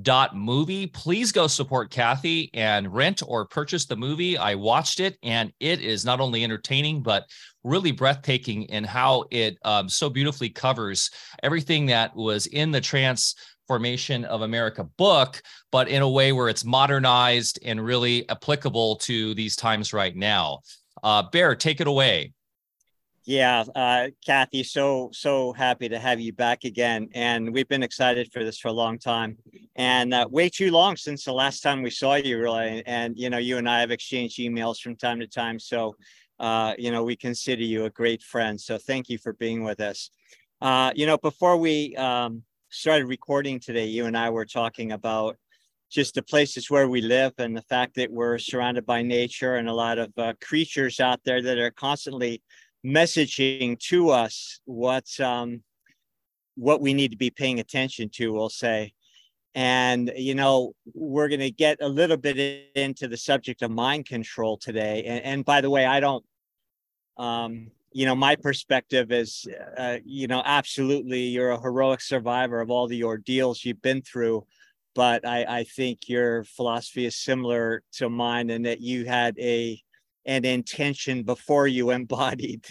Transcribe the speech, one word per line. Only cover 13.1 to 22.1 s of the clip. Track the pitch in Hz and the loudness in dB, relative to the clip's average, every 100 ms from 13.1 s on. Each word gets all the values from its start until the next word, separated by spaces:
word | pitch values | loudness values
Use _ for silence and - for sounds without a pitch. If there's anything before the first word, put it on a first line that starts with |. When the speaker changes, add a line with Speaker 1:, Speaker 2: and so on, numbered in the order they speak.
| 123 - - - _ - 123 120 123 - 127 120 | 2 -2 -2 -10 _ -4 -2 -2 -4 -4 -4 -2
Speaker 1:
of | 110 | -4
America | 110 117 113 110 | -2 -2 -2 -4
book, | 85 - 196 160 127 - - - _ | -8 2 6 6 4 -2 -20 -20 _
but | 131 127 | 2 2
in | 139 | 2
a | 139 | 4
way | 135 135 | 4 4
where | 131 120 | 4 2
it's | 107 117 | 0 2
modernized | 131 135 139 131 123 123 120 113 - | 4 4 4 4 6 6 4 0 -4
and | 120 110 113 | -4 -4 0
really | 123 123 120 - | 0 2 0 -2
applicable | 117 - 147 143 117 113 110 | -4 -2 -2 0 0 0 0
to | - 117 110 107 | -2 -2 -2 -4
these | 110 - | -4 -2
times | 113 110 104 | 0 0 0
right | 107 95 90 | -2 -2 0
now. | 104 101 78 69 - - _ - | 0 2 0 -4 -10 -20 _ -4
Uh, | 107 104 95 | 2 2 4
Bear, | 170 175 120 | 4 4 4
take | 160 151 | 0 0
it | 151 | 2
away. | 139 131 | 4 4